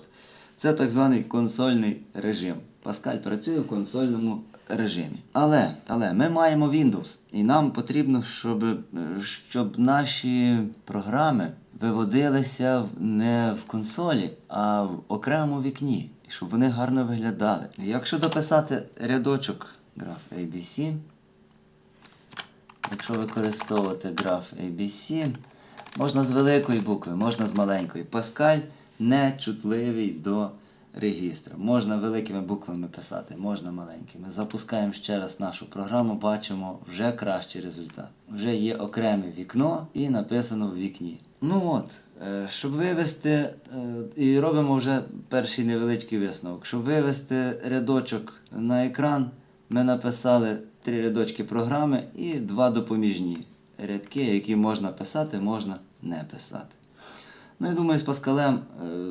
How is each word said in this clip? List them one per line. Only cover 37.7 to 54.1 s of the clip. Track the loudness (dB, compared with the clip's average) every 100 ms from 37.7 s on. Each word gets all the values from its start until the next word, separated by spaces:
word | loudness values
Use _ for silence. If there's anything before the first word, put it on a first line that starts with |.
| -10 -12 -12 -14 -18 -12
Вже | -4 0 2
є | 0 -2
окреме | -4 0 2 2 0 -8
вікно | -4 0 2 0 -4
і | -2 0
написано | 0 2 0 0 -2 -2
в | -2
вікні. | -6 -6 -10 -12 -18 -4
Ну | 0 2 2
от, | 0 -2 -12 -20 -12 -6
е, | -6 -6
щоб | -6 -4
вивести, | -2 0 0 0 0 2
е, | 2 0 -6 -14 -10 -8 -8 -8 2
і | 4 6
робимо | 4 4 4 2
вже | 2 0 -2 -10 -2
перший | 0 0 0 0
невеличкий | 2 0 0 -2 -2
висновок. | -2 -4 -10 -10 -6
Щоб | -4
вивести | 0 2 2 0 -2 -2 0 -4 -2
рядочок | 0 2 2 0 -4 -6 -16 -12
на | -4 2 2 2
екран, | 0 2 2 0 -6 -20 _ -2
ми | 2
написали | 2 2 0 0 4 6 4 -2 -8 -8
три | -4 0
рядочки | 0 2 0 -2
програми | -4 -2 0 2 2 0 -2 -6
і | -4
два | -4 -2 2 4
допоміжні | 4 0 2 2 0 -2 -4 -10 -20 _ -10
рядки, | -6 -6 -4